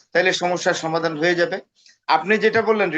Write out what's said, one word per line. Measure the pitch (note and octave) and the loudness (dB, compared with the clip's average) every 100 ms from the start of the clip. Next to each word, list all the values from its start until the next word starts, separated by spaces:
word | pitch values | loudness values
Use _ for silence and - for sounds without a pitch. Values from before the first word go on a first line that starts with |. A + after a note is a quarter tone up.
| _ | _
তাহলে | E3 F#3 F3+ | 0 0 0
সমস্যার | F3 F3 F#3 E3 | -2 -2 -2 -2
সমাধান | D#3+ E3 E3 D3+ | -2 -2 -2 0
হয়ে | E3+ E3+ | 0 2
যাবে। | E3 F#3+ - _ _ _ - D#3+ | -2 -4 -12 _ _ _ -2 0
আপনি | F3+ G#3+ A3 | 2 2 2
যেটা | A3+ G#3+ | 2 2
বললেন | G#3+ F#3 | 2 0